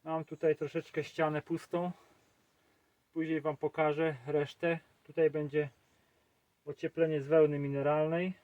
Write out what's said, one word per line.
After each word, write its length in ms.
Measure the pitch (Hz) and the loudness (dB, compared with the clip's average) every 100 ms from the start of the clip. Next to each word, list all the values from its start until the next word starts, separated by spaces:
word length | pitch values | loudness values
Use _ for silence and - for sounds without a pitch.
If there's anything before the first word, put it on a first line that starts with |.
mam 220 | - 160 | -6 -8
tutaj 300 | 151 156 160 | -8 -2 0
troszeczkę 480 | 151 147 165 - 160 | 0 -4 -6 -6 -6
ścianę 380 | 147 - 156 151 | -6 -2 0 0
pustą. 500 | - 165 - 175 180 - - _ _ _ _ _ _ _ _ _ _ | -4 -8 -4 -4 -4 -8 -20 _ _ _ _ _ _ _ _ _ _
Później 280 | 165 160 160 | -6 -2 -2
wam 160 | 151 143 | -2 -2
pokażę 580 | 147 - 156 147 160 139 147 | -4 0 0 2 -2 -2 -2
resztę. 520 | 151 143 - 170 165 _ _ | -2 -2 -2 -2 -2 _ _
Tutaj 260 | - 156 156 | -8 2 2
będzie 400 | 151 147 151 143 _ _ _ _ _ _ _ _ _ | 2 -2 -2 -2 _ _ _ _ _ _ _ _ _
ocieplenie 560 | - 139 160 - 165 151 | -16 -6 -6 0 0 0
z 60 | 139 | 4
wełny 320 | 160 151 143 | 6 6 4
mineralnej. 760 | 143 139 143 151 156 165 185 - | -2 0 2 2 2 0 -2 -6